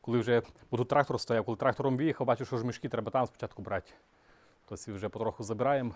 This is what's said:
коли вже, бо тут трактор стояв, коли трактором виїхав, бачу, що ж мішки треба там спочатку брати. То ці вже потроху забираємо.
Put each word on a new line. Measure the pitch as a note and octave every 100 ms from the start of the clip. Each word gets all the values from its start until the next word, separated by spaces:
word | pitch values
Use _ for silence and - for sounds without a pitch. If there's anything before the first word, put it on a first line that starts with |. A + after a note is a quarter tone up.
коли | - A#2+
вже, | A2 A#2+ - - -
бо | A#2
тут | A#2
трактор | C#3+ C#3 B2+
стояв, | - A#2
коли | G#2+ A2
трактором | C3+ B2 C#3+ B2+
виїхав, | D#3 C3 B2
бачу, | A#2+
що | B2 B2
ж | A#2+
мішки | - C3+
треба | A#2 A2
там | C3 B2
спочатку | _ A2 -
брати. | G2+ G2 - - _ _ _ _ _ _ _
То | G2
ці | -
вже | G2 G2+
потроху | G#2+ A2 -
забираємо. | G#2 A2 B2+ C#3+ B2